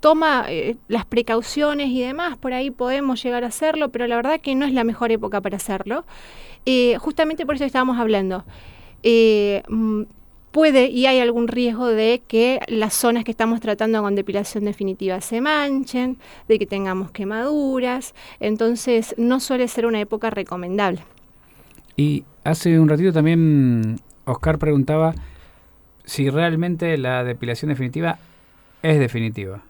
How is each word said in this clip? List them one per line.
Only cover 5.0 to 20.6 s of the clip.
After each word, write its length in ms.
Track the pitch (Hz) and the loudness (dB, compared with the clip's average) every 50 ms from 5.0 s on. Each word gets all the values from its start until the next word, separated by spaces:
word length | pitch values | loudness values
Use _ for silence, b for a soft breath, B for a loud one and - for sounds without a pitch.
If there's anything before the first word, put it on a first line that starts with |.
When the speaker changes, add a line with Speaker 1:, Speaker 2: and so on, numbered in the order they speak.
| 240 233 | 0 0
Speaker 1:
época 300 | 226 220 208 208 202 202 | 0 0 -2 -4 -4 -4
para 160 | 196 202 190 190 | -4 -4 -6 -6
hacerlo. 480 | - - 202 190 190 202 226 302 - B B B B B B B B B B B - 262 | -6 -6 -6 -6 -4 -4 -6 -6 -6 B B B B B B B B B B B -2 2
Eh, 300 | 262 254 247 240 233 - | 2 4 4 4 2 2
justamente 440 | - 320 294 - 320 311 320 311 339 | -2 -6 0 0 0 0 0 -6 -4
por 100 | 285 294 | -4 -2
eso 80 | 262 294 | -2 -2
estábamos 340 | 269 - 262 254 262 254 240 | -2 0 0 0 2 0 0
hablando. 460 | 233 226 214 196 196 190 185 185 - B B B B B B B B B B B | 0 2 2 0 0 -2 -4 -6 -8 B B B B B B B B B B B
Eh, 600 | - 233 233 226 226 220 214 208 202 202 202 196 - - | 2 4 6 6 6 6 6 4 2 2 0 -2 -4 -4
mm, 360 | - 220 220 220 214 214 214 - - - - - _ - - _ | -4 -2 0 0 0 -2 -4 -6 -12 -20 -20 -20 _ -20 -20 _
puede 380 | - 302 311 311 277 269 247 269 | 2 4 4 6 6 6 4 4
y 160 | - 247 254 262 | 2 2 2 4
hay 120 | 262 254 | 4 4
algún 280 | 247 240 233 233 233 233 | 4 2 2 0 0 -2
riesgo 400 | 233 240 247 240 233 220 247 247 | 0 0 0 0 0 0 0 0
de 340 | 226 220 220 226 240 247 - - | 2 2 2 2 2 0 -2 -2
que 320 | - 226 226 247 262 262 - - | 0 2 2 2 2 -2 -4 -4
las 260 | 233 220 214 214 - | -2 -2 -2 -2 -2
zonas 300 | - - 240 233 240 226 | 0 2 2 2 2 -2
que 80 | - | -4
estamos 280 | 226 - 226 226 233 233 | -2 0 0 0 0 -2
tratando 400 | 226 220 208 208 220 220 220 214 | 0 -4 -2 0 0 0 0 0
con 120 | 208 202 202 | 0 0 0
depilación 500 | 202 196 202 196 202 202 - - 220 202 | -2 -2 -2 -4 -4 -4 -4 -6 -4 -4
definitiva 560 | 208 202 - 202 190 190 190 196 190 185 180 | -4 -4 -4 -4 -6 -4 -4 -4 -4 -4 -4
se 200 | 180 - 226 226 | -6 -6 -4 -4
manchen, 760 | 254 294 311 302 285 285 277 269 269 - - 254 247 254 254 - B B B B B B | -2 0 0 0 0 0 -2 -2 -4 -4 -4 -4 -2 -2 -4 -8 B B B B B B
de 120 | 220 208 | 2 2
que 60 | 202 | 2
tengamos 460 | 196 202 196 196 190 185 185 196 170 | -4 -4 -4 -4 -4 -4 -4 -6 -8
quemaduras, 1000 | - - 208 196 214 220 233 277 302 302 285 269 262 262 247 247 247 254 262 - B B B B B B | -8 -8 -8 -6 -4 -4 -4 -2 -2 -2 -2 0 -2 -2 -2 -2 -4 -4 -8 -10 B B B B B B
entonces 760 | - 214 214 214 226 226 240 226 - - 240 226 220 - - - | -4 -4 -2 0 0 0 0 -2 0 0 0 0 0 -2 -4 -2
no 220 | 233 240 254 262 | 0 2 2 0
suele 280 | 254 - 269 254 247 240 | 0 -2 -2 -2 -2 -2
ser 180 | - 247 226 | -2 -2 -2
una 140 | 233 226 214 | 0 0 -2
época 300 | 208 208 - 214 - 226 | -2 -4 -4 -4 -4 -4
recomendable. 720 | 208 208 190 - 180 180 | -4 -4 -6 -6 -8 -8